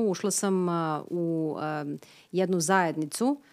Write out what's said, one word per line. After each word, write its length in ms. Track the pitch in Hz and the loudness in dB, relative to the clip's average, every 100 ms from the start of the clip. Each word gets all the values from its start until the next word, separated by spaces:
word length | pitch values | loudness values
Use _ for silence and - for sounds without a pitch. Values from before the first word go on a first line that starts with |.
Ušla 300 | 220 175 202 | 0 0 -2
sam, 380 | - 202 190 180 | 0 0 2 2
a, 340 | 170 160 151 - | 0 0 -2 -4
u, 480 | 175 170 165 156 - | -2 0 0 -2 -2
a, 260 | 156 151 147 139 - - - | -4 -4 -6 -8 -12 -20 -6
jednu 280 | 175 185 185 | 0 2 2
zajednicu, 800 | 156 190 170 156 151 - 240 285 - | 4 4 4 0 -4 0 0 0 -6